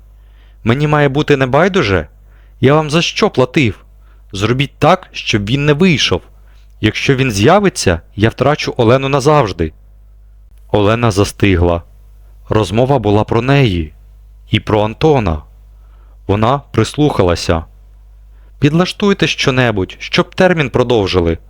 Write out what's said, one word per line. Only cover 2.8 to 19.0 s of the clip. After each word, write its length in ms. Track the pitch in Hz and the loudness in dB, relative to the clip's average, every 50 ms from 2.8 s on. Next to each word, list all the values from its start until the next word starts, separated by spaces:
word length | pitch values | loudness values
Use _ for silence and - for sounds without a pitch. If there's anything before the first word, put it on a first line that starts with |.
| 156 147 | 0 0
за 120 | 143 175 | -2 -2
що 280 | - - - - 220 196 | -2 -4 -2 -2 -2 0
платив? 560 | - - 127 - - 175 135 107 - - - - - - - - - - - - | 0 0 -2 0 0 0 0 0 -2 -6 -14 -20 -20 -20 -20 -20 -20 -20 -20 -14
Зробіть 460 | - 95 101 110 123 127 143 - - - | -8 -4 -2 -2 -2 -2 -4 -6 -4 0
так, 300 | - 151 185 - - - | 2 2 2 2 -2 -8
щоб 340 | - - - - - 107 101 | -16 -12 -6 -4 -4 -2 -2
він 200 | 101 127 139 143 | -2 -2 0 0
не 80 | 151 147 | 0 2
вийшов. 480 | 143 190 190 156 - - - 95 85 - - - - - - - - - - - - | 2 2 2 2 2 0 -2 -2 -4 -6 -10 -20 -20 -20 -20 -20 -20 -20 -20 -8 -4
Якщо 340 | 107 107 - - - - 143 | -2 -2 -2 -2 0 0 0
він 160 | 127 135 131 | 0 0 -2
з'явиться, 680 | 104 98 104 143 180 208 202 185 - - - 95 87 80 - - - | 0 2 2 4 4 4 2 0 -2 -2 -2 -2 -2 -2 -4 -10 -4
я 140 | 104 101 113 | -2 0 0
втрачу 440 | - - 120 139 151 - - - - | 0 0 0 0 0 -2 -4 -6 -4
Олену 320 | - 120 110 123 135 135 135 | 0 2 2 2 2 2 0
назавжди". 640 | 139 139 123 151 151 147 123 98 90 - 82 80 - - - - - - - - - - - - - - - - - - - - | -2 0 2 2 2 2 2 0 -2 -4 -6 -6 -8 -12 -20 -20 -20 -20 -20 -20 -20 -20 -20 -20 -20 -20 -20 -20 -20 -20 -8 -2
Олена 400 | - 107 101 101 113 117 120 117 | 0 0 2 2 2 2 0 0
застигла. 720 | 92 98 101 - - - - 101 92 85 90 87 85 85 - - - - - - - - - - - - - - | 2 0 0 -2 -2 -2 0 0 2 2 2 0 0 -2 -6 -12 -20 -20 -20 -20 -20 -20 -20 -20 -20 -18 -8 -4
Розмова 500 | 101 110 104 85 95 113 131 131 143 131 | -2 -2 -2 0 0 0 0 2 0 0
була 240 | 104 104 101 107 104 | 2 2 2 2 0
про 180 | - 110 117 | 0 -2 -2
неї. 520 | 117 131 139 143 135 113 90 85 80 78 - - - - - - - - - - - - | 0 0 2 2 2 0 0 -2 -4 -8 -10 -18 -20 -20 -20 -20 -20 -20 -20 -20 -6 -4
І 80 | - 107 | -4 -4
про 220 | - - 107 107 | -2 0 0 0
Антона. 600 | 104 107 110 - - 160 147 131 107 90 80 76 - - - - - - - - - - - - - - - - - | 0 -2 -2 -2 0 2 2 2 0 -2 -4 -6 -8 -14 -20 -20 -20 -20 -20 -20 -20 -20 -20 -20 -20 -20 -20 -10 -6
Вона 340 | - 98 104 110 117 135 143 - - | -4 -2 0 0 0 -2 -2 -6 -6
прислухалася. 920 | - - 110 - - - 147 143 - - 98 87 85 - - - 87 82 82 - - - - - - - - - - - - - - - - - - - | -4 -2 -2 -2 -2 -2 -2 0 0 0 0 0 0 -2 -2 -2 -2 -4 -4 -8 -16 -20 -20 -20 -20 -20 -20 -20 -20 -20 -20 -20 -20 -20 -20 -20 -6 -4
"Підлаштуйте 680 | - 147 147 165 180 180 - - | -2 0 0 0 -2 -2 -4 -2